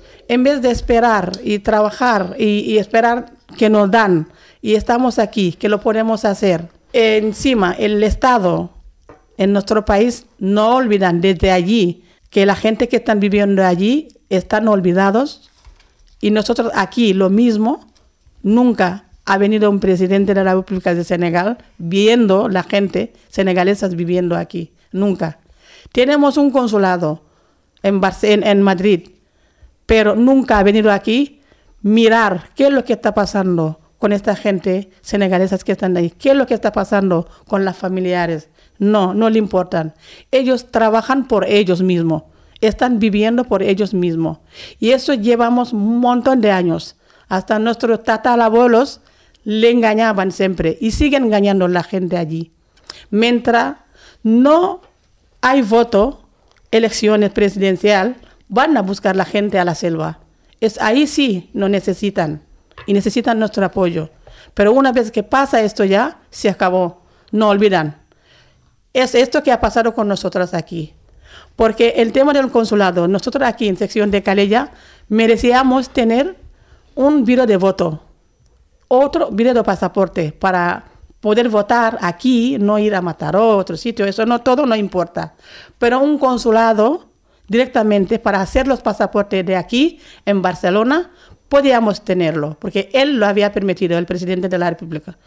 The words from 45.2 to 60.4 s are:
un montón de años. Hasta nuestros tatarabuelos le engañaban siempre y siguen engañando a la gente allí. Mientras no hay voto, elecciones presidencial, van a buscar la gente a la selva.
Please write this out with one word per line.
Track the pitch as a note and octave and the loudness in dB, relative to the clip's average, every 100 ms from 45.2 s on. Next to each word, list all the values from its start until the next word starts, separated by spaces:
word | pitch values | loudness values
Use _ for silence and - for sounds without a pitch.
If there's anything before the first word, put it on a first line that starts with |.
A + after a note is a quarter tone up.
| G#3+ A#3 A#3 B3 B3 | 0 0 2 0 -2
un | G#3+ G#3 A#3+ | -4 -2 0
montón | B3 B3 C4+ C4 | 0 0 0 2
de | G#3+ | 2
años. | F#3+ F3 E3 - - _ _ _ | 2 0 -4 -8 -20 _ _ _
Hasta | F#3 - G#3+ | -6 -2 -2
nuestros | A3+ A3+ A3+ A3 | -2 -2 -2 -2
tatarabuelos | - D#4+ C4 A#3+ A3+ A3+ B3 A3+ C#4 - _ _ _ _ | -2 -2 0 2 4 4 4 4 0 -6 _ _ _ _
le | G#3+ G#3+ A#3 | -6 0 2
engañaban | A#3+ A3 G#3+ A3+ G3 F#3+ | 2 2 2 0 0 -2
siempre | F3 F#3+ F3+ D#3+ - | -2 -2 0 -4 -2
y | A3 | -4
siguen | - D4 C#4+ | 0 0 2
engañando | A#3 G#3 G3+ G3 | 2 2 2 2
a | F3+ | 0
la | F3 | -2
gente | E3 F#3+ F3 F3 | -4 -6 -4 -4
allí. | D#3+ D#3+ E3 _ _ _ - - - | -4 -8 -10 _ _ _ -20 -20 -6
Mientras | G#3 A#3 A#3+ A#3+ A#3 C4+ D4 _ _ - _ | 0 0 0 2 0 0 -6 _ _ -20 _
no | A3 A#3 C4+ D#4+ F#4 F4+ - _ _ _ _ _ | 0 4 4 4 2 -4 -16 _ _ _ _ _
hay | B3+ C4+ | 0 2
voto, | G#3 A3+ A#3 G3 A#3+ - _ _ _ _ _ | 2 2 2 2 0 -4 _ _ _ _ _
elecciones | A3+ A3 - G#3+ G#3+ G3+ | 0 0 0 0 2 0
presidencial, | - G3+ G3 G3 F#3 G#3 G3+ G#3 B3+ - _ _ | 0 -2 0 -2 0 2 2 0 -6 -16 _ _
van | G3+ D#4 C4+ | 0 2 2
a | |
buscar | F#3+ G3 G3 F#3+ | 0 -2 -2 -2
la | |
gente | F3 G#3 G3+ F#3+ | -2 -2 -2 0
a | |
la | F3 | -2
selva. | D#3+ F3 D#3+ D#3 D#3+ _ _ | -2 -4 -4 -6 -10 _ _